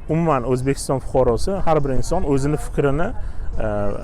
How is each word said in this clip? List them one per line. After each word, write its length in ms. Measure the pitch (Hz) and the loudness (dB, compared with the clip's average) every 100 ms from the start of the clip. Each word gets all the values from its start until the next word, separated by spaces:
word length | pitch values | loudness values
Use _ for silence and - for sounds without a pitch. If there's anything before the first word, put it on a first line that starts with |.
| - | -4
umuman 340 | 160 165 135 | -2 0 0
O'zbekiston 560 | 117 127 131 135 - 135 | 0 -2 0 -2 -2 -4
fuqarosi, 520 | - 135 123 113 - | 0 2 2 2 0
har 320 | 196 175 156 | 2 2 2
bir 60 | 135 | 2
inson 340 | 127 - 165 | 2 2 0
o'zini 340 | 147 139 139 151 | 2 0 0 -2
fikrini, 500 | - - 143 139 170 - - - - - | -4 0 0 2 0 -2 -4 -2 -2 0
e, 80 | 110 104 101 - | 0 0 0 -2